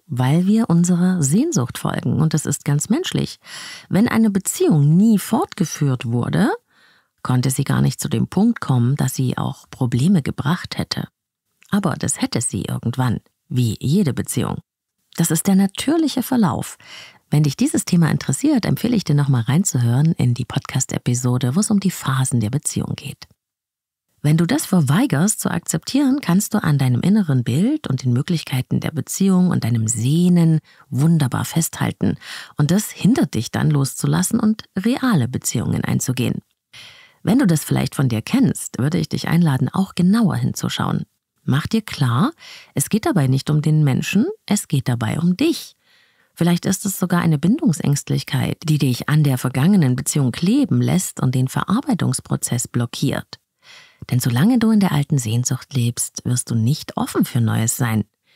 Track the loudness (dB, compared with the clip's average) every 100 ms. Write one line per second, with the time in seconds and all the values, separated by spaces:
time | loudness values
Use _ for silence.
0 | -8 -2 2 2 2 2 2 2 4 2
1 | 2 0 0 2 0 -2 -4 -4 -6 -4
2 | -2 0 0 0 -4 -4 -2 -2 0 -2
3 | -2 -4 -4 -8 -18 -18 -16 -18 -4 0
4 | 2 2 2 0 -4 0 2 4 4 6
5 | 4 2 0 -2 -2 -4 -4 -2 -2 -2
6 | -2 -2 0 0 0 -2 _ _ _ _
7 | _ _ -2 0 0 -2 -2 0 0 -2
8 | -4 -2 0 0 0 0 0 2 2 0
9 | -2 -2 -2 -2 -6 -8 -16 -6 -2 0
10 | 2 2 0 -4 -4 -4 -6 -10 -8 -8
11 | -10 _ _ _ _ _ _ -2 0 -2
12 | -4 -4 -4 -4 -4 -6 -6 -4 -4 -2
13 | -2 -2 -8 _ _ 0 0 -2 0 2
14 | 2 -2 -4 -4 -4 -6 -10 _ _ _
15 | _ -2 0 0 2 4 2 -2 -2 0
16 | 0 -2 0 2 2 0 -6 -12 -20 -20
17 | -20 _ _ 2 2 2 0 0 0 2
18 | 4 2 -2 0 2 2 0 0 0 0
19 | 2 2 2 0 2 0 2 0 2 2
20 | 2 2 0 0 -4 -6 -4 -6 -4 -4
21 | -2 -2 0 0 0 0 0 0 0 -2
22 | -4 -2 0 0 0 -2 -4 -4 -6 -8
23 | -10 -16 -20 _ _ _ _ _ _ _
24 | _ _ 0 2 2 -2 0 2 2 2
25 | 2 2 0 -2 -4 -4 -4 -6 -2 0
26 | 2 0 2 0 0 -2 0 2 2 2
27 | 2 2 2 0 0 0 0 0 -2 -2
28 | 0 0 0 -4 -2 -6 -2 -4 -2 -6
29 | -8 0 2 4 2 0 0 0 0 -2
30 | 0 2 4 6 4 2 -2 _ _ 0
31 | 2 4 2 -2 -2 -2 -4 -2 -4 -2
32 | -2 -2 -10 -18 -10 -2 2 2 -2 0
33 | 2 4 2 -2 -4 0 2 2 0 -2
34 | -2 0 0 0 0 -2 -6 -4 -2 0
35 | 2 2 0 -4 -4 -4 -2 -2 -2 -2
36 | -2 -2 -2 -4 -10 _ _ -20 -20 -20
37 | -20 _ 0 2 4 2 0 -2 0 0
38 | 0 -2 -2 2 2 0 -8 -4 -2 0
39 | -2 -4 0 2 2 2 0 0 -2 0
40 | 2 4 2 0 -2 -2 -6 -4 -2 -4
41 | -6 _ _ _ -2 -2 0 -4 -4 -2
42 | 0 2 0 -2 -16 -20 -8 -6 -2 0
43 | 2 2 2 0 0 0 2 4 4 2
44 | 0 0 0 -4 -4 -4 0 -2 0 -2
45 | -2 0 0 2 0 0 -8 _ _ _
46 | _ _ _ -2 0 2 0 -2 -4 -4
47 | -2 0 2 2 2 2 0 0 0 -2
48 | -2 -4 -2 -2 -2 -4 -2 0 0 0
49 | 0 2 2 0 -2 0 4 4 4 0
50 | -2 0 -2 0 0 2 2 2 2 0
51 | -2 -2 -2 0 -2 -2 -2 -2 -2 -2
52 | -2 -4 -4 -6 -4 -4 -4 -4 -4 -2
53 | -4 -4 -8 -20 _ _ -20 -20 -20 _
54 | -4 -2 0 2 4 4 4 4 2 0
55 | 0 -2 0 -2 -2 -6 -4 -2 -2 -2
56 | -8 -6 -4 -4 -2 0 0 -2 -4 -6
57 | -4 -2 0 0 0 0 -2 -2 0 0
58 | -4 _ _